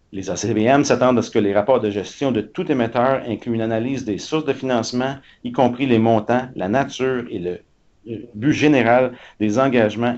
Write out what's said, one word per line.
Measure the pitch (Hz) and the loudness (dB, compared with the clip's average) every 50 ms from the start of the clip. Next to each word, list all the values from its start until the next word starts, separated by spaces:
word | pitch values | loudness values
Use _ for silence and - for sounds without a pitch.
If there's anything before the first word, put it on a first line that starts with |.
| _ _ - | _ _ -12
Les | 95 95 92 | -10 -8 -8
A | 90 82 | -6 -6
C | - 104 113 | -4 -2 0
V | 104 107 | 2 4
M | 117 135 143 147 | 4 4 4 4
s'attendent | - 123 120 127 127 127 117 | 2 2 2 4 2 2 2
à | |
ce | - - | 0 0
que | - 120 | 0 0
les | 104 101 98 | 0 2 2
rapports | 104 104 - 131 123 | 2 2 2 2 2
de | - 107 | 2 0
gestion | 101 104 - - - - 147 139 | -2 -4 -6 -6 -8 -6 -4 -2
de | 123 110 | -2 -2
tout | 104 - - - 185 151 | -4 -4 -6 -6 -4 -2
émetteur | 151 131 117 117 117 127 120 131 135 131 - - | 0 0 0 -2 0 0 0 2 0 0 -2 -4
incluent | 110 101 - 123 117 | -6 -6 -6 -6 -4
une | 113 | -4
analyse | 113 113 113 110 113 123 139 127 - | -2 -2 -2 -2 -2 -4 -6 -6 -4
des | 107 104 87 | -4 -6 -6
sources | - - 156 160 151 | -6 -4 -4 -4 -2
de | 139 135 | -2 -4
financement, | 135 - 131 127 120 113 - - 123 127 135 139 139 - _ _ _ - | -4 -4 -2 -2 -2 -2 -2 -4 -4 -4 -4 -6 -8 -14 _ _ _ -14
y | 123 | -6
compris | 120 - 131 120 120 123 143 | 0 2 2 2 2 0 0
les | 135 120 110 | 2 4 4
montants, | 113 113 113 110 107 - 120 123 127 131 - | 4 4 4 2 2 0 0 -2 -2 -4 -8
la | - 90 92 | -6 -4 -2
nature | 104 135 139 135 - - 127 131 131 123 117 - | 0 0 -2 -2 -4 -4 -2 -2 -2 -2 -4 -6
et | - 101 | -8 -8
le, | 87 90 90 - - _ _ _ _ _ _ _ _ 110 | -6 -6 -8 -8 -12 _ _ _ _ _ _ _ _ -14
euh, | 117 104 - - - | -12 -12 -12 -14 -12
but | 104 113 147 151 | -4 0 0 2
général | 101 127 151 151 131 117 117 120 127 131 127 123 - - - - _ | 4 4 4 4 4 4 4 4 4 4 2 -2 -8 -16 -20 -6 _
des | 104 107 104 120 | -2 0 2 2
engagements | 131 135 120 120 113 104 101 104 117 123 120 | 2 2 4 4 2 2 0 -2 -2 -2 -4